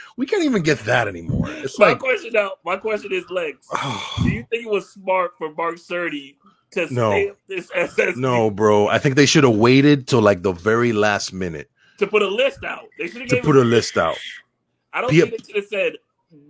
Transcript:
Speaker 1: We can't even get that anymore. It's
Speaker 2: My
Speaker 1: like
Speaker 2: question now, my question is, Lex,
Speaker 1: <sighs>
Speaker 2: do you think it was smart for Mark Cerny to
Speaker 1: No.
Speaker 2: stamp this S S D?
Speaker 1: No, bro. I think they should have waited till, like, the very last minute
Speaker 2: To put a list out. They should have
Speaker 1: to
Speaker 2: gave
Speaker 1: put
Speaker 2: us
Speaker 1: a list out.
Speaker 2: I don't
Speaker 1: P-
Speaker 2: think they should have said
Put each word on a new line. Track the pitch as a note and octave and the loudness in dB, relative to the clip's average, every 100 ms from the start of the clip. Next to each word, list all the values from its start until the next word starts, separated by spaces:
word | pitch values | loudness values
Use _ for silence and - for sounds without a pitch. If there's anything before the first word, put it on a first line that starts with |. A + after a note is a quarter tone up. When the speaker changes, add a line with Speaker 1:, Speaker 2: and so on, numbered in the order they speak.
| - - | -16 -8
Speaker 1:
We | C4+ | -2
can't | G#4 | 0
even | D4+ G#3+ | 0 0
get | D#3 C#3+ | 0 0
that | G#2 B2 G#2 | 0 0 -2
anymore. | F2 E2 - - | -6 -6 -4 -4
It's | D#4 - - | -6 -6 2
Speaker 2:
My | - | 2
Speaker 1:
like | - | 2
Speaker 2:
question | C4 A#3+ A#3 | -2 -4 -2
now, | A3 G3 F#3+ | -2 -2 -6
my | E3+ F#3+ | -6 -6
question | A3 G#3 G3+ | -4 -6 -4
is, | F#3 F3 | -8 -6
Lex, | F3+ D#3 C3+ - | -6 -6 -10 -8
Speaker 1:
<sighs> | - C#3 G#2 - - | -6 -6 -8 -8 -4
Speaker 2:
do | - | -2
you | A3 - | -2 -4
think | A#3 A#3 | -8 -4
it | |
was | G3 F#3 | -6 -6
smart | G3+ F#3+ F#3 F3 - | -12 -4 -2 -2 -6
for | D#3+ | -12
Mark | D#3 E3+ E3+ | -6 -8 -8
Cerny | - F3 E3+ D3 C#3 _ _ _ _ | -8 -6 -6 -8 -14 _ _ _ _
to | G3 D#3+ | -6 -4
Speaker 1:
No. | B2 A2+ | 0 2
Speaker 2:
stamp | G2+ G2+ - - | 2 -2 -6 -12
this | F#3+ - | -12 -6
S | F3+ - - | -4 -4 -2
S | G3 | -2
D? | A#2+ | -2
Speaker 1:
No, | C3 A#2+ A2 | 0 2 0
bro. | G2 G#2+ G#2 G#2 | 2 4 4 4
I | A2+ | 2
think | D3 C3 | 2 4
they | C#3 | 4
should | E3 | 6
have | C3 G#2+ | 6 6
waited | A#2+ C3+ C#3+ C#3+ - | 6 6 6 4 2
till, | A#2+ | 4
like, | G#2 F#2 | 4 4
the | F#2+ | 0
very | E2+ G2+ A2+ A#2+ | -2 0 0 2
last | G#2+ G#2+ G2+ - | 2 2 0 -4
minute | F#2 F2+ D2+ - _ _ - | -8 -8 -8 -14 _ _ -6
Speaker 2:
To | G3 | -2
put | G#3 | 0
a | G3 | 0
list | G#3+ C4+ - | 0 -2 -4
out. | E3+ - - - | -12 -12 -14 -12
They | E3+ | -12
should | A3+ | -8
have | B3+ | -2
Speaker 1:
to | - | 0
Speaker 2:
gave | |
Speaker 1:
put | D#3 C3+ | 4 4
Speaker 2:
us | |
Speaker 1:
a | |
list | A#2+ A#2 - G#2+ | 4 2 0 -2
out. | D#2+ - - - _ _ _ _ _ | -2 -4 -12 -18 _ _ _ _ _
Speaker 2:
I | D#3 | -6
don't | A#3 | 0
Speaker 1:
P- | D#3 | 2
Speaker 2:
think | - | 2
they | A3+ | -2
should | - G#3 | -8 -10
have | G3+ | -6
said | G3+ E3+ - _ _ _ D3+ | -4 -4 -6 _ _ _ _